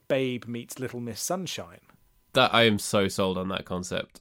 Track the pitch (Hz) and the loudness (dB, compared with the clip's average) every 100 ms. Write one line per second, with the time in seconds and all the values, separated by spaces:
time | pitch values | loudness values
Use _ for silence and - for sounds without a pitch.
0 | - 135 131 123 117 117 117 - 127 120 | -2 0 0 -2 -6 -10 -10 -8 -8 -6
1 | 120 107 - 180 175 - 85 82 _ _ | -8 -6 -4 -4 -4 -8 -12 -18 _ _
2 | _ _ _ 135 123 113 117 104 - 107 | _ _ _ 4 4 6 6 4 2 2
3 | 98 - 95 92 92 92 - 90 92 92 | 2 2 0 0 -2 -4 -4 -6 -4 -6
4 | - - | -6 -12